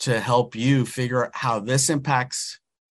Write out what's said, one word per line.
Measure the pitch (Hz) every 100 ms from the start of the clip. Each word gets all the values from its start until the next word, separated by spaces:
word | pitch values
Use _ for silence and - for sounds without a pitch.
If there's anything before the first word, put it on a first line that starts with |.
to | 135 113
help | 107 123 - 113
you | 127 139
figure | 120 - 123 127 120
out |
how | - 123 110
this | 107 135 -
impacts | 147 143 131 131 - - - _ _ _